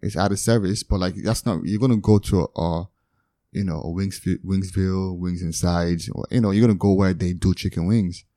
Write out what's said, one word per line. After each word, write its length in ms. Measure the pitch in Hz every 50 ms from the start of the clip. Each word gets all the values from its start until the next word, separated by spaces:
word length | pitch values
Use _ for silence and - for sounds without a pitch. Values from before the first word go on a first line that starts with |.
It's 160 | - 104 101
out 160 | - 92 101 98
of 80 | 95
service, 420 | - - 113 117 101 90 101 107 -
but, 160 | _ - 98
like, 160 | 90 90 90
that's 300 | - - 104 110 - -
not, 180 | 127 104 80 -
you're 140 | - 101 104
gonna 200 | 117 135 120 107
go 200 | 95 - 107 104
to 220 | - - - 95
a, 200 | 78 - _ -
a, 280 | - 85 85 82 87 - _ _ _ _ _ _ _ _ _ _ _ _ -
you 120 | 104 101
know, 160 | 95 80 78 -
a 80 | 82
Wings, 300 | 85 90 98 98 95 - - 92 90 - -
Wingsville, 760 | 92 95 95 95 92 90 95 92 92 92 95 95 95 90 87
Wings 240 | 87 90 90 87 92
Inside, 580 | 82 80 - - 87 87 87 85 85 87 85 82 - -
or, 120 | - - -
you 100 | - 127
know, 100 | 117 101
you're 160 | 98 104 117
gonna 120 | 120 107 90
go 160 | 101 101 98
where 180 | 95 101 95 92
they 200 | 80 - 87 90
do 220 | 85 - 95 90
chicken 320 | - - 95 - - 85
wings. 380 | 90 107 117 101 90 90 - - _ _